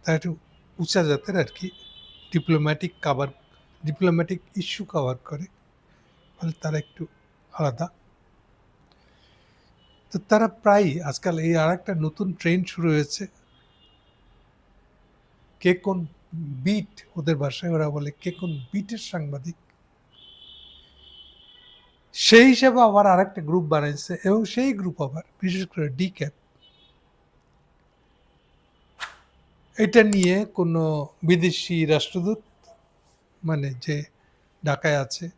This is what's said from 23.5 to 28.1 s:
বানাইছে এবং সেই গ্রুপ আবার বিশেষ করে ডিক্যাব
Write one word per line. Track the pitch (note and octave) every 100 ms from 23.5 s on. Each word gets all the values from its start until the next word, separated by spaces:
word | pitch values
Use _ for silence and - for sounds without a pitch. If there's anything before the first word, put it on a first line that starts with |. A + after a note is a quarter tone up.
| F3+
বানাইছে | D#3 D#3 D3 C#3+ - E3
এবং | F#3 G#3+ G#3+
সেই | - C4+
গ্রুপ | G#3 F#3 -
আবার | C#3 D3+ - _
বিশেষ | F#3 F#3 F#3
করে | - D3+
ডিক্যাব | C3 F#3 - D3+ _ _ _ _ _ _ _ _ _ _ _ _ _ _ _ _ _ _